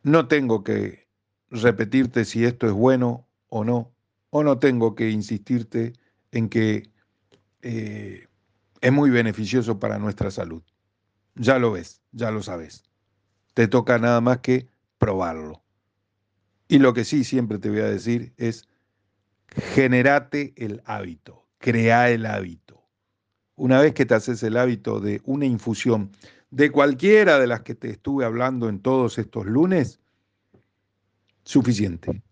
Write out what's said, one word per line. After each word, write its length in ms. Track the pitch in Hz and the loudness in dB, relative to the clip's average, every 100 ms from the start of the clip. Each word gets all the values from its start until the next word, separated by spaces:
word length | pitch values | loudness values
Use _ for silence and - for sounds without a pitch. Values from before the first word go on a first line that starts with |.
No 260 | 143 160 127 | 4 2 4
tengo 340 | 151 131 110 | 0 2 -2
que 440 | 98 104 101 - _ _ _ _ _ | -2 -4 -6 -10 _ _ _ _ _
repetirte 720 | 117 117 107 107 131 123 120 | 0 0 0 -2 0 0 -2
si 200 | 107 117 | -2 0
esto 220 | 117 123 117 | -2 0 -2
es 60 | |
bueno 540 | 101 127 127 123 120 _ _ _ | 2 2 2 0 -4 _ _ _
o 160 | 113 | -6
no, 300 | 110 120 113 _ _ _ _ | -4 -4 -6 _ _ _ _
o 120 | 147 | -2
no 160 | 151 131 | 0 2
tengo 360 | 139 123 113 | 2 2 0
que 160 | - 113 | 0 -2
insistirte 800 | 107 101 107 - 123 110 117 117 123 _ _ _ | -2 -4 -8 -4 -4 -4 -6 -6 -10 _ _ _
en 180 | 120 110 | -4 -2
que, 420 | 113 110 107 - _ _ _ _ _ _ _ | 0 0 -2 -8 _ _ _ _ _ _ _
eh, 680 | 120 113 107 104 101 95 _ _ _ _ _ _ | -10 -8 -8 -12 -14 -18 _ _ _ _ _ _
es 120 | 127 | 0
muy 160 | 143 143 | 2 4
beneficioso 680 | 120 113 104 104 123 117 104 | 2 0 -2 -2 -2 -2 -4
para 200 | 110 104 | -4 -4
nuestra 320 | 104 98 101 | -6 -4 -6
salud. 320 | 95 90 82 _ _ _ _ _ _ _ | -6 -10 -12 _ _ _ _ _ _ _
Ya 240 | - 120 131 | -4 0 2
lo 140 | 120 | 2
ves, 300 | 92 82 _ _ | -2 -10 _ _
ya 180 | 110 117 | -8 -6
lo 120 | 107 | -6
sabes. 420 | 98 87 78 - _ _ _ _ _ _ _ | -8 -12 -14 -20 _ _ _ _ _ _ _
Te 140 | - 110 | 0 2
toca 300 | 127 117 120 | 2 2 2
nada 220 | 117 120 | 2 2
más 200 | 117 127 | 2 0
que 280 | 127 127 127 _ _ _ | 0 -2 -2 _ _ _
probarlo. 640 | 110 95 87 80 78 78 _ _ _ _ _ _ _ _ _ _ _ | -2 -2 -4 -8 -14 -18 _ _ _ _ _ _ _ _ _ _ _
Y 100 | 143 | 4
lo 140 | 131 | 6
que 120 | 120 | 2
sí 200 | 110 151 | -2 -2
siempre 340 | 123 131 117 107 | 0 -2 -2 -4
te 120 | 107 | -4
voy 100 | 104 | -2
a 60 | 107 | -2
decir 480 | 101 107 120 117 _ | -4 -4 -4 -6 _
es, 320 | 117 110 _ _ _ _ _ _ _ _ _ - - | -8 -8 _ _ _ _ _ _ _ _ _ -10 -2
generate 760 | - 131 123 131 143 131 147 135 - | 2 4 4 4 2 0 -8 -8 -10
el 260 | 113 104 | -12 -10
hábito, 640 | - 107 92 82 - - _ _ | -12 -12 -12 -16 -20 -20 _ _
crea 520 | 120 117 113 117 123 | -2 2 4 4 4
el 160 | 117 110 | 0 -4
hábito. 580 | 104 92 82 _ _ _ _ _ _ _ _ _ - | -6 -8 -14 _ _ _ _ _ _ _ _ _ -4
Una 240 | 127 131 | 2 6
vez 140 | 151 | 4
que 100 | - | 2
te 100 | 127 | 2
haces 280 | 110 113 113 | 2 0 -4
el 140 | 113 113 | -2 0
hábito 440 | 127 113 113 107 | 0 -2 -6 -4
de 200 | 101 104 | -4 -6
una 220 | - 139 139 | -6 -2 -2
infusión 640 | 113 117 107 123 110 98 _ - _ _ | -2 -4 -4 0 0 -2 _ -20 _ _
de 200 | 131 147 | 0 2
cualquiera 680 | 143 143 127 190 214 190 147 | 4 2 2 4 6 6 4
de 80 | 123 | 4
las 160 | 113 | -2
que 120 | - | -8
te 160 | 120 120 | -12 -12
estuve 340 | 107 - 139 | -10 -6 -4
hablando 440 | 117 117 127 131 113 | -2 -2 -4 -2 -4
en 120 | 101 | -4
todos 380 | 127 131 120 - | -2 0 0 -4
estos 280 | 107 110 98 | -8 -8 -2
lunes, 540 | 120 180 185 117 _ _ _ _ _ _ _ _ _ _ _ _ _ _ _ | 0 2 2 0 _ _ _ _ _ _ _ _ _ _ _ _ _ _ _
suficiente. 800 | - 139 123 107 101 82 - - _ | 0 2 2 0 -2 -4 -8 -10 _